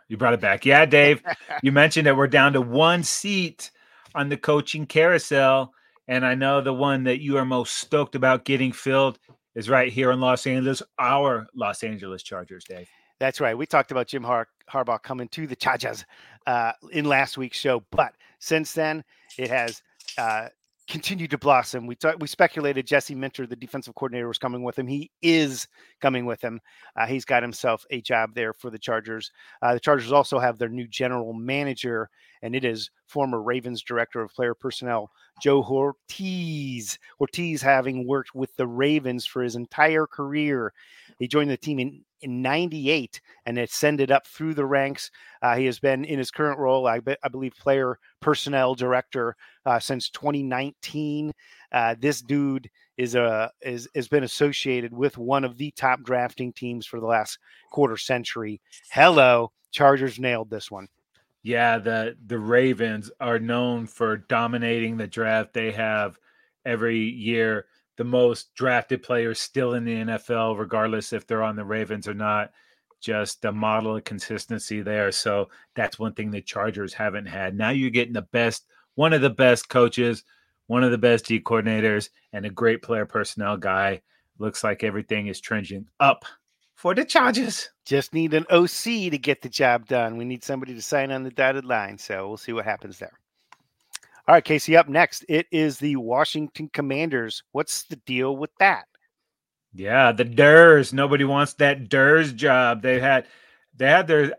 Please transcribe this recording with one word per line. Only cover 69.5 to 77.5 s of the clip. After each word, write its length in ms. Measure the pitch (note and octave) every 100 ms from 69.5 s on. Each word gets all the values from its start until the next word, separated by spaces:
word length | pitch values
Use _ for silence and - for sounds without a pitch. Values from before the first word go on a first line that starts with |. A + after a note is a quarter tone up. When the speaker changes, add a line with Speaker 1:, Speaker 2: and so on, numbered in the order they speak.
| C3+ B2
Speaker 1:
in 100 | A#2+
the 100 | A#2
N 160 | A2+ A2+
F 200 | A2+ -
L, 260 | A#2 A2+ G#2
regardless 560 | G#2 A2+ A2 A2 -
if 160 | A2+ -
they're 160 | A2+
on 140 | A2 G#2+
the 80 | G2+
Ravens 420 | A2 G#2 G#2+ G2+
or 60 |
not. 380 | G#2 G#2+ G#2 G#2 _ _ _ _ _
Just 420 | - G#2+ G#2 -
a 80 | A2
model 460 | G#2+ G#2+ A2 A2 A2
of 80 | -
consistency 760 | G2+ - G#2+ - G#2+ - G#2+
there. 300 | G2+ G#2+ G2+
So 380 | - A2 G2+ F#2+ - _ -
that's 240 | G#2 -
one 140 | A2
thing 180 | - G#2+
the 100 | G#2
Chargers 520 | - G2+ G#2+ G2 F#2+
haven't 320 | - G#2+ G2+ G2
had. 300 | F#2 F#2+